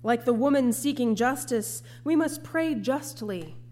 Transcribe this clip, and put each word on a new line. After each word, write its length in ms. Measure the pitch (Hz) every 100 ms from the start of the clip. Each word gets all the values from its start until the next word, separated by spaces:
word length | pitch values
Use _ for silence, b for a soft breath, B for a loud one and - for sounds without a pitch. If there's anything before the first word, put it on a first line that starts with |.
| 214
Like 200 | 233 240
the 80 |
woman 400 | 233 277 277 247
seeking 420 | 220 285 285 240 208
justice, 640 | 240 277 - 233 202 - B B
we 140 | 294 320
must 260 | 320 294
pray 320 | - 320 320 247
justly 800 | 202 277 294 - 214 185 160 - -